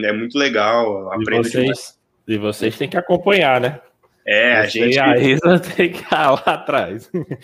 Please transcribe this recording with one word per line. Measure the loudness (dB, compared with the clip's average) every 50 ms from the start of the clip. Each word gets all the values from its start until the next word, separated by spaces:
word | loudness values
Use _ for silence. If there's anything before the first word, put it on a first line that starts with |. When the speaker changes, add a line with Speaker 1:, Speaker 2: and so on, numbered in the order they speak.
| -4
Speaker 1:
é | -4 -4
muito | -4 -4 -4 -2
legal, | -2 0 0 0 0 0 2 2 0 0 0 -2 -6
eu | -8 -8 -6 -6
Speaker 2:
E |
Speaker 1:
aprendo | -4 -2 0 0 -2
Speaker 2:
vocês, | -2 -2 -2 -2
Speaker 1:
demais. | -2 -2 -6 -10 -18 -20 _ _ _ _ _ _
Speaker 2:
e | -6 -4
vocês | -2 -2 -4 -4 -2 -4 -4 -4
têm | -4 -6 -6
que | -4
acompanhar, | -4 -2 0 0 0 2 2 2 4 4 4 2 2
né? | 0 -2 -4 -6 -16 _ _ _ _ _ _ _ -4
Speaker 1:
É, | 0 2 4 4 4 4
a | 2 2 0
Speaker 2:
Você | 0 0 0
Speaker 1:
gente | 2 2
Speaker 2:
e | 2
a | 4 4 4
Isa | 4 4 4 2 4 4 4 4 2
<laughs> | 2 -2 -2
tem | 0 0 0
que | -2 -6
ir | -6 -2
lá | 0 2 2 2 2 2 2
atrás. | 0 -2 -2 -2 -2 -2 -2 -2 -4 -6 -10 -10 -8 -8 -8 -6 -8 -10 -4